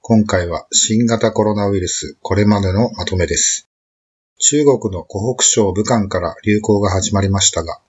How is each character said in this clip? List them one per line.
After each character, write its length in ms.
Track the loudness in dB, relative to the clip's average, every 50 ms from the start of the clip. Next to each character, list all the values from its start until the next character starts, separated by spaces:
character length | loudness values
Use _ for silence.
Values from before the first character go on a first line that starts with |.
| 0
今 160 | 2 2 2 2
回 240 | 2 0 -2 -2
は 200 | -2 -6 -8 -8 _
新 360 | 0 0 0 2 2 0 2
型 240 | 2 0 0 0 0
コ 140 | 0 2 0
ロ 100 | 0 0
ナ 120 | 0 -2
ウ 80 | -2 -2
イ 40 | -2
ル 80 | -4
ス、 280 | -4 -6 -8 -10 -12 -14 _
こ 140 | _ -2 0
れ 100 | 2 4
ま 160 | 4 4 2
で 100 | 2 0
の 200 | 0 0 0 0
ま 140 | -2 -8 -6
と 120 | -4 -2
め 80 | -2 0
で 120 | 0 0
す。 300 | -2 0 -2 -4 -6 _ _ _ _ _ _ _ _ _ _ _ _ _ _ _
中 260 | _ 0 2 2 4 4
国 300 | 4 4 2 -2 -6 -6
の 100 | -6 -10
湖 300 | _ -6 -4 -4 -4 -2
北 80 | 0 0
省 280 | 2 2 2 2 2
武 120 | 0 -2 0
漢 240 | 0 0 0 0 -2
か 100 | -2 -4
ら 160 | -4 -4 -8 -4 -2
流 180 | 0 0 0
行 180 | 2 2 2 2
が 120 | 2 0
始 240 | 0 -2 -2 0 -2
ま 80 | 0 0
り 60 | 0
ま 120 | 0 0
し 80 | 0 0
た 140 | -2 -2 -6
が 160 | -6 -12 -14 _